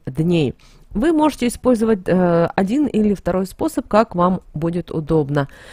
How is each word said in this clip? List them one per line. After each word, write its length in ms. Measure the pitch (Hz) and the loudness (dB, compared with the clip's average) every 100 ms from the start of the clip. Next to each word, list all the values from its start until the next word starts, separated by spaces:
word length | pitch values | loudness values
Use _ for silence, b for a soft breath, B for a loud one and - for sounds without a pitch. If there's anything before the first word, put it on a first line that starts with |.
дней. 500 | - 131 160 175 135 - b b - | -8 -4 0 2 0 -2 b b -10
Вы 240 | - 294 | -2 0
можете 320 | 320 302 - 240 | 2 2 0 -4
использовать, 540 | - 254 240 220 220 180 | -2 0 2 2 0 0
э, 440 | 180 180 170 170 | 2 2 2 2
один 320 | - 190 262 285 | 0 0 0 0
или 280 | 220 208 | 0 0
второй 320 | 196 - 185 190 | 0 -2 -2 -4
способ, 420 | - 320 - - | -4 -4 -4 0
как 260 | 208 233 | 2 2
вам 280 | 175 180 185 - | 0 0 0 -6
будет 380 | 151 165 175 - | -6 -4 -4 -6
удобно. 580 | - 147 160 143 147 139 B B | -8 0 0 2 0 -2 B B